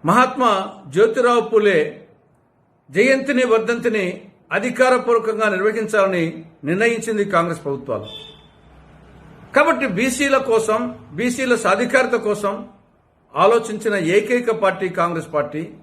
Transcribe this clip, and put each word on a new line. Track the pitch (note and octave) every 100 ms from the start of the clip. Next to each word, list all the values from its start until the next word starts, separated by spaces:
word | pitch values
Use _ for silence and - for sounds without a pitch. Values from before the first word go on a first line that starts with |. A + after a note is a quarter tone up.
మహాత్మా | D3+ A3 C4 C4 B3 G3 D#3 - C#3
జ్యోతిరావు | D3 A3+ B3+ B3 A#3+
పూలే | A3 A3 G#3 E3+ D3 - - _ _ _ _ _ _ _ _
జయంతిని, | C#3+ B3+ C4+ C4 B3+
వర్ధంతిని | B3 A3 G#3 A#3 A3+ G#3+ F3+ - - _ _
అధికారపూర్వకంగా | F#3 A#3+ A#3 B3+ B3 A#3 A#3 A3 G#3 G#3+
నిర్వహించాలని | F#3 G#3 A3 G#3+ G#3+ G3 F3+ E3 - - _
నిర్ణయించింది | C#3 F#3 A#3 A3+ A3+ G#3+
కాంగ్రెస్ | G3+ F3 F3 E3
ప్రభుత్వాలు. | D3 C#3 - A2 G#2 - - - - _ - - - - - - - - - C4+
కాబట్టి | D#4+ B3 C4
బీసీల | F3+ B3+ B3+ C#4 C4
కోసం, | C4 A3 A3 A3 A#3+ - -
బీసీల | D3 A#3+ B3 B3+
సాధికారత | A#3 A#3+ G3+ B3 C4 B3
కోసం | A#3+ G#3+ G3+ G3+ G3 - _ _ _ _ _ _
ఆలోచించిన | C#3+ F#3+ A#3 A3+ G#3+ A3+
ఏకైక | G3+ E3 G3 G#3+ B3 A#3+
పార్టీ | F#3 G3 F#3 F#3+
కాంగ్రెస్ | F3+ E3+ E3 -
పార్టీ. | D3+ C#3+ D3+ E3+ -